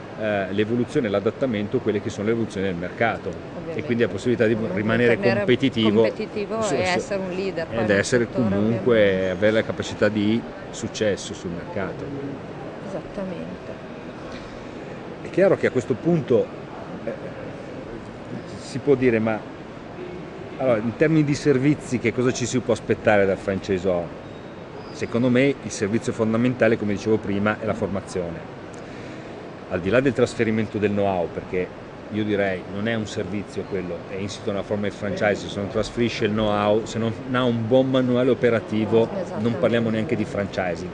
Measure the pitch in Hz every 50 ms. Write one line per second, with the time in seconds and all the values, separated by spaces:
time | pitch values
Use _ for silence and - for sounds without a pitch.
0 | - - - - 110 107 104 98 95 92 98 104 107 107 120 120 120 - - 151
1 | 123 101 98 101 98 113 - - 139 131 107 104 104 101 - 123 - 113 104 101
2 | - 110 - - 101 110 117 117 110 - - 98 95 98 90 85 90 87 - -
3 | 117 113 98 85 - 95 85 85 - - - 175 165 165 160 151 139 - 120 117
4 | 117 98 107 95 - 127 117 117 113 110 117 107 110 107 90 98 104 110 113 117
5 | 123 117 117 101 101 123 117 113 - - 123 120 139 127 - 113 110 110 101 110
6 | 110 107 - - 214 - - 214 202 180 214 226 220 202 - 175 180 185 180 185
7 | 185 - 202 196 190 180 175 190 196 190 165 170 160 - 110 113 110 107 101 98
8 | 98 - 127 120 117 107 - 120 120 104 98 101 107 113 117 113 - 123 113 110
9 | 104 98 95 92 95 92 92 92 104 110 107 113 104 - 92 95 101 - 110 -
10 | 110 104 107 107 101 107 113 117 - - - - - - - - - 104 - -
11 | 110 104 92 - - - 95 - - 92 85 85 - - - 101 95 90 85 -
12 | 95 - - 135 139 143 - - - - - - - - - - - - - 160
13 | 160 - - 208 190 185 170 165 165 175 185 180 - - 196 - - - - -
14 | 165 82 80 80 82 82 82 - - - - - - - - - - - - -
15 | - - - - - - - 170 190 190 147 - - 107 - 127 - - 127 -
16 | - 165 175 160 120 - 120 104 90 - - - - - - - - - - -
17 | - 117 107 - - - - - - - - - - - - - - - 117 113
18 | - - - - - - - - - - - - - - - 127 - 147 135 123
19 | 127 123 113 110 110 110 107 101 - - - - - - - - - - - -
20 | - - - - - - - - - - - - 131 131 120 107 113 117 107 -
21 | 160 156 160 156 151 143 147 - - 147 135 127 131 151 143 - - - 127 104
22 | - 113 - 127 123 131 - - 120 107 127 123 - - 110 - - - 107 -
23 | - 117 107 101 98 95 92 - - 101 98 92 - - 95 90 87 95 87 87
24 | 85 78 - - - - - - - - - - - - - - - - - -
25 | 107 - - 117 127 127 120 127 139 143 135 - - 104 - - 107 98 113 113
26 | - 123 107 - 110 110 110 117 123 127 123 - 117 113 113 110 107 104 101 95
27 | - 110 110 107 - 95 98 101 104 107 107 - 110 113 - - 110 87 98 95
28 | - - - 92 85 85 82 78 78 - - - - - - - - - - -
29 | - - - - - - - - - - - - - - 92 92 85 95 110 127
30 | 135 143 110 127 120 - - - 113 110 110 113 107 98 - 107 104 101 101 101
31 | 101 98 95 90 85 80 - 92 - - 95 90 87 - - - - - - -
32 | - - 104 107 107 107 101 98 98 98 95 90 87 90 95 101 104 117 117 113
33 | 107 101 - 110 98 90 98 104 92 - - 101 87 - 101 92 90 87 85 82
34 | - - - 95 101 104 - - - 107 101 98 92 - 107 104 104 98 92 -
35 | 107 101 92 - 110 104 98 92 87 85 - 101 101 92 - 110 104 - - 120
36 | 120 113 - - 117 104 107 110 110 104 104 104 104 104 104 113 107 - - 110
37 | 113 113 110 - - - 127 123 127 123 117 117 113 110 127 131 131 131 131 131
38 | 127 123 123 123 127 135 123 - 127 120 117 107 - - 107 107 110 101 113 113
39 | 113 113 - 98 - - - 104 107 117 113 - 123 107 117 117 113 113 110 110
40 | 104 - - 104 107 - - 101 101 95 - 98 92 90 85 82 92 87